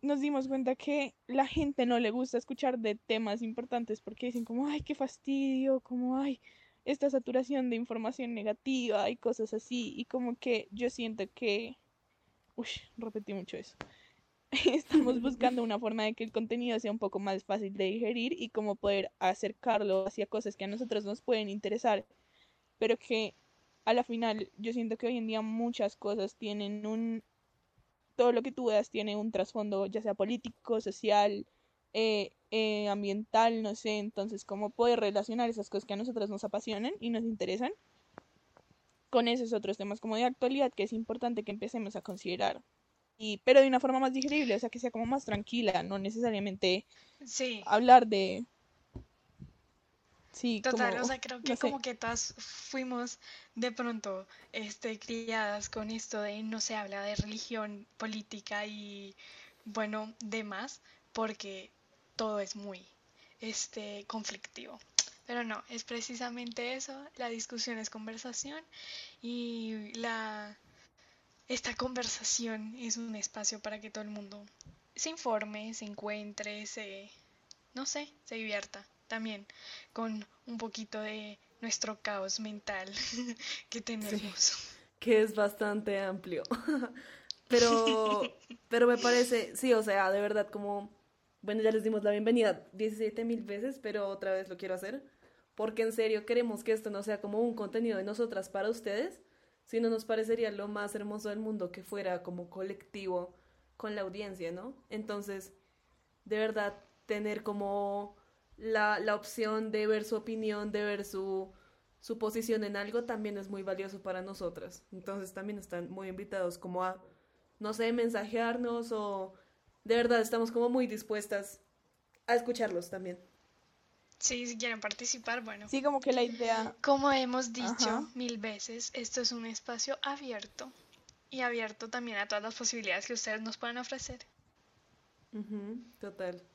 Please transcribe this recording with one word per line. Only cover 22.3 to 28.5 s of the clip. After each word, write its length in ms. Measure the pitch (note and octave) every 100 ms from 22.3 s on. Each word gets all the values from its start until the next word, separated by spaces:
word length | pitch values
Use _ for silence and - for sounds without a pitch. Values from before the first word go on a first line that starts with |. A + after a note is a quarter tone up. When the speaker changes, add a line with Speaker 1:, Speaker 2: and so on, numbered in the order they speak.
| _ _ _ _ _
Speaker 1:
pero 200 | A3 A3+
que 360 | - A3+ G#3+ - _ _ _ _
a 100 | -
la 80 | A#3+
final 480 | A#3+ A#3 A#3 G#3+ G3+ -
yo 140 | A3
siento 240 | A#3+ A3+ A3+
que 80 | A#3
hoy 100 | B3
en 100 | A3
día 120 | A3
muchas 560 | A3 A3 A#3+ A#3+ G#3 -
cosas 380 | G#3 G#3 G3 -
tienen 480 | G#3+ G#3 G3+ G#3
un, 380 | G#3+ A3 A3+ A3+ - _ _ _ _ _ _ _ _ -
todo 160 | B3
lo 100 | A#3+
que 100 | B3+